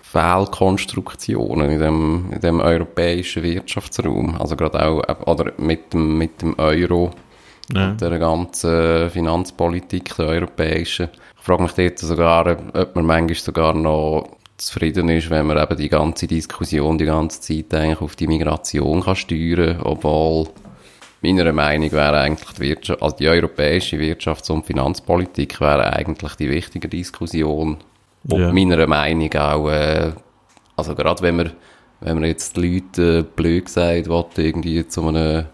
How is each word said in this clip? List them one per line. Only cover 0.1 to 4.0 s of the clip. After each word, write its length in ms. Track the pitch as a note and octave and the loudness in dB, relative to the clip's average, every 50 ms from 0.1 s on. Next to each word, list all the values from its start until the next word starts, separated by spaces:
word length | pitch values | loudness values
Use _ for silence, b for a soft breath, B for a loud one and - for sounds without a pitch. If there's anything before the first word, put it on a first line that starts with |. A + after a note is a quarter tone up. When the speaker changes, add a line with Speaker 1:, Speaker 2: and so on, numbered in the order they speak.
| - E2+ D#2+ E2+ F2 F#2 G2 - - - F#2+ F#2+ F#2+ G2 - - - - F2+ - - - - - A2 - - G1+ G#1+ D#2 D2 C#2+ | -2 0 2 4 2 2 2 -2 0 0 2 2 2 0 -2 -6 -8 -8 -8 -8 -12 -12 -6 -4 -2 -2 -2 -2 0 0 0 2
Speaker 1:
in 100 | D2+ D2+ | 2 2
dem, 520 | D#2 D#2 D#2+ D#2+ D#2+ D#2 D#2+ F2 F2+ F#2 | 2 2 2 2 2 0 0 -2 -4 -6
in 100 | - - | -8 -2
dem 180 | - F2 E2 E2+ | 0 2 2 4
europäischen 840 | - E2 E2+ E2 E2 E2 - - E2+ F2 E2+ F2 F2+ - - - E2 | 4 2 2 2 0 -4 -2 -2 0 0 0 -2 -4 -6 -6 -4 -2
Wirtschaftsraum. 920 | E2+ E2+ F#2 - - - G2+ - - - - | -2 -2 -4 -6 -6 -8 -8 -8 -8 -6 -4